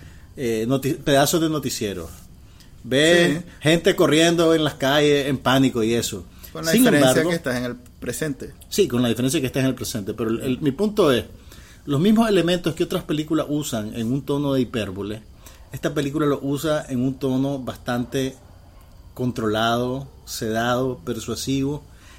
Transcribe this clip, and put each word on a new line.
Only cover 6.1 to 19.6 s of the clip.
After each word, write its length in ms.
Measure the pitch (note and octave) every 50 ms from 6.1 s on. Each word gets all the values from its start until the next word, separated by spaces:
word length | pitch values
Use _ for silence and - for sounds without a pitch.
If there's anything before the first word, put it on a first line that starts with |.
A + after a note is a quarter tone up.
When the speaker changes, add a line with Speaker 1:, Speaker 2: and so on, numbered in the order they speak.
| - G2 F2 - - - - -
Speaker 2:
Con 140 | - D#3+ D#3+
la 80 | E3 E3
Speaker 1:
Sin 80 | A3+
Speaker 2:
diferencia 300 | B3+ A#3+ - D3 C#3 B2+
Speaker 1:
embargo 180 | C3 E3+ D#3+ F3
Speaker 2:
que 80 | E3+
estás 200 | E3 - C3+ B2 B2
en 60 | B2
el 120 | B2 A#2+
presente. 760 | - - - - - - B2 A#2+ - D#3+ D#3 C#3 - - - - - - -
Speaker 1:
Sí, 180 | - - G3 D#3
con 140 | B2 A#2+ B2+
la 60 | A#2+
diferencia 280 | A2+ - A#2+ C3+ C3+ E3+
que 100 | C3 B2
estás 120 | - C#3 C3
en 40 | C3+
el 60 | B2+
presente, 400 | - A#2 - - A#2 G2 G2 G#2
pero 160 | A#2 A#2+ A2
el, 100 | A2+ A#2
el, 200 | B2+ C#3 B2+ B2 D3+
mi 80 | C#3+ C3
punto 400 | - G3+ G#3+ G#3 - G3 D3+ B2+
es, 140 | A2+ F2+ - - - - - - - - - - - -
los 160 | - C#3+ C#3
mismos 260 | E3 G#3 A3+ G#3+ A#3 A3
elementos 440 | G#3 F3+ E3+ E3+ F3+ F3+ F3+ E3+ -
que 100 | - F3+
otras 180 | D#3+ - F3+ -
películas 400 | - E3+ D3+ D#3 D#3 D#3+ D#3 C#3+ -
usan 440 | D3 D3+ D3 - - A2+ G#2+ G#2+ A2
en 160 | A#2+ A2+ A2
un 120 | B2+ C#3+ C#3
tono 320 | - D3 C#3+ D3 C#3+ C3+
de 80 | C3+ B2+
hipérbole, 580 | G#2+ - A2+ G#2 G2 F#2 G2 G2+ G2+ G#2+ A2 - - - - - - - - - - -
esta 200 | B2+ - D#3 D3
película 320 | D3+ D3 C#3+ C3+ D#3 D#3
lo 160 | C#3+ C#3+ B2
usa 460 | - C#3 C#3+ C#3 D3 D#3+ D3+ D3+ D3+ -
en 120 | C3+ A#2+ B2
un 160 | C3+ C3 C3
tono 400 | - C3+ B2+ C3 C3+ C#3 C#3+ C3+
bastante 760 | B2+ A2+ G#2 - - - B2 A#2+ B2 A#2+ - C#3 C3 C3+ C3+ - - - - - - - - - - - - - - - -
controlado, 960 | - B2+ B2+ A#2 - A2+ G#2+ G#2 G#2+